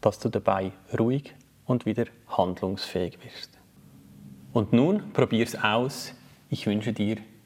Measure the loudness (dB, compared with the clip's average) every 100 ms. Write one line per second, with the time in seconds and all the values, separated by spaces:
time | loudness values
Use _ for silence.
0 | 2 0 -4 0 0 0 -2 -8 -8 0
1 | 2 2 -4 -20 -20 _ -2 0 0 -2
2 | -2 -6 -6 0 0 0 -4 -4 -4 -4
3 | -4 -6 -18 -16 -18 -20 -20 -20 -20 -20
4 | -20 -20 -20 -20 -4 -2 4 4 4 2
5 | 0 2 2 2 0 0 2 2 0 -4
6 | -14 -16 -20 -20 _ -4 0 0 -2 -2
7 | 0 -2 -8 -20